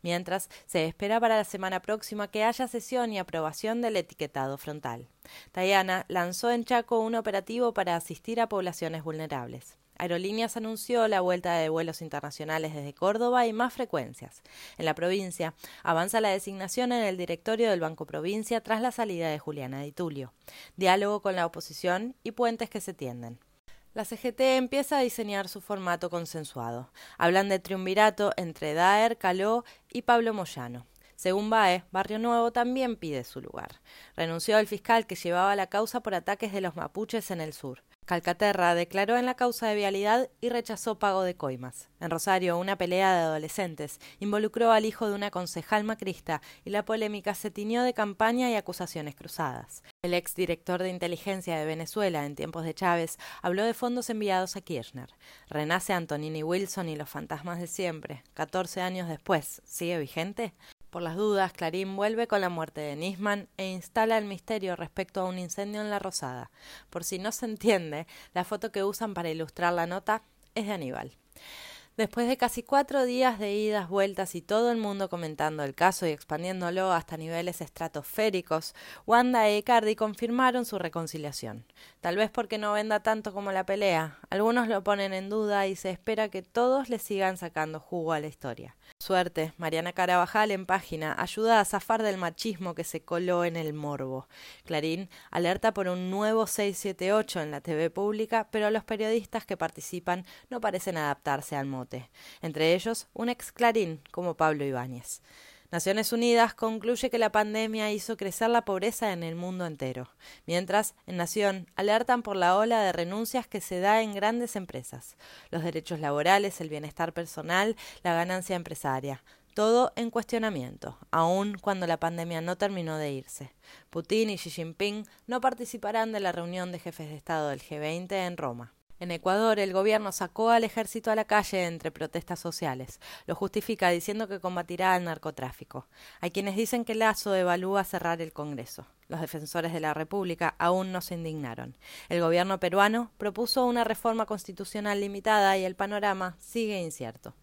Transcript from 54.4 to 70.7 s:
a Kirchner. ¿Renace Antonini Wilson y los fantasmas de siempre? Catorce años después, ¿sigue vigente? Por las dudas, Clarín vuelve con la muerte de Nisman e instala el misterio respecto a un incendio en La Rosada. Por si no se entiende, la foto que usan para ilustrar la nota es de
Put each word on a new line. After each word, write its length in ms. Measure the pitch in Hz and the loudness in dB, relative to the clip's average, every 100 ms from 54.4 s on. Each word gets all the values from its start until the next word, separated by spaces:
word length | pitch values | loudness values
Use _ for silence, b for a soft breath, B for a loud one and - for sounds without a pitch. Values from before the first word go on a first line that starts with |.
| 185 | 0
a 60 | 202 | -6
Kirchner. 500 | - 156 113 127 127 _ B B B | -6 -8 -6 -12 -16 _ B B B
¿Renace 440 | 147 151 180 - | -4 0 0 2
Antonini 520 | 185 165 147 151 156 | -2 0 -4 -4 -4
Wilson 440 | 156 180 196 - 170 | -2 0 -2 -4 -6
y 60 | |
los 160 | 151 147 | -6 -8
fantasmas 480 | 147 151 156 165 175 | -10 -8 -8 -6 -8
de 80 | 175 | -8
siempre? 560 | - 180 160 - 139 _ | -4 -4 -4 -10 -14 _
Catorce 460 | - 156 185 185 - | -8 -4 -2 -4 -2
años 280 | 180 185 175 | -4 -4 -6
después, 540 | 156 - 175 143 - | -8 0 0 0 -14
¿sigue 340 | _ - 170 175 | _ -6 -4 -2
vigente? 560 | 139 - 170 202 226 - B - - | -4 -4 -6 -4 -8 -8 B -20 -14
Por 120 | 175 | -8
las 140 | 170 165 | -6 0
dudas, 360 | 214 202 185 | 2 4 2
Clarín 440 | - 165 175 190 196 | 0 -2 -2 -4 0
vuelve 300 | 208 220 233 | 0 0 2
con 140 | 208 | 2
la 80 | 185 | 2
muerte 320 | 175 160 - | -2 -6 -6
de 160 | 151 143 | -8 -4
Nisman 540 | 175 185 208 202 196 - | -6 -2 -2 -2 -4 -8
e 80 | 190 | -6
instala 500 | 185 - - 226 226 | -6 -4 0 4 2
el 80 | |
misterio 500 | 208 190 - - 190 | 0 -8 -4 -4 -2
respecto 460 | 175 170 - 190 - | -4 -6 -6 -4 -2
a 60 | 185 | -4
un 120 | 185 | -4
incendio 440 | 175 - 202 208 | -6 -6 -6 -6
en 80 | 214 | -4
La 80 | 202 | -4
Rosada. 520 | 196 - 135 127 123 B B B B | -4 -6 -6 -8 -12 B B B B
Por 160 | - | -8
si 140 | 165 185 | -6 -4
no 120 | 196 | -4
se 140 | 226 | -4
entiende, 640 | 233 214 214 202 165 147 170 B B | -6 -2 2 2 2 -6 -8 B B
la 100 | 180 | -4
foto 300 | 180 214 220 | -2 -4 -4
que 120 | 202 | -2
usan 280 | 196 202 220 | -2 -2 -6
para 160 | 185 170 | -4 -4
ilustrar 460 | 160 160 - 175 | -4 -6 0 0
la 120 | 175 170 | 2 0
nota 360 | 185 196 220 _ _ _ | -2 0 -2 _ _ _
es 120 | - | -6
de 60 | 208 | -4